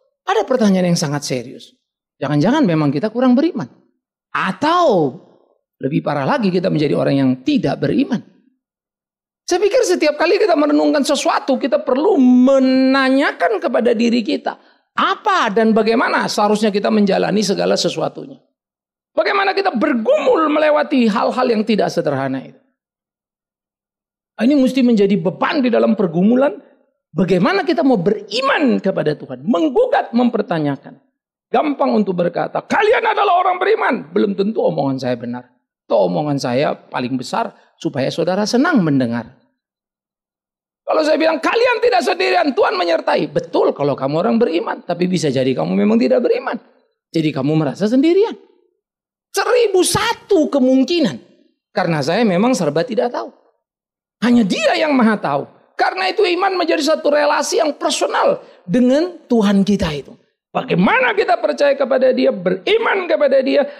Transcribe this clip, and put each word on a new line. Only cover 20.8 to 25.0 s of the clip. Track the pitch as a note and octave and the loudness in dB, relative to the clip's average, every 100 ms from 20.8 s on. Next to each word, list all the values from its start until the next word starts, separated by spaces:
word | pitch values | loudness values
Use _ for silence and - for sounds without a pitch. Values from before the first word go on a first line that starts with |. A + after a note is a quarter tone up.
| D4 C4+ A3+ | 0 2 2
hal-hal | G#3 B3+ A3+ B3+ | 0 -2 0 0
yang | G#3+ G#3+ | 0 0
tidak | G3+ F3 | 0 0
sederhana | E3+ D#3 C3+ C3+ C3+ - | -2 -2 -2 -4 -6 -10
itu. | - _ _ _ _ _ _ _ _ _ _ _ _ _ _ _ _ _ - | -20 _ _ _ _ _ _ _ _ _ _ _ _ _ _ _ _ _ -2
Ini | A#3 D4 | 2 2
mesti | B3+ C4 | 2 2
menjadi | B3 A3 | 2 4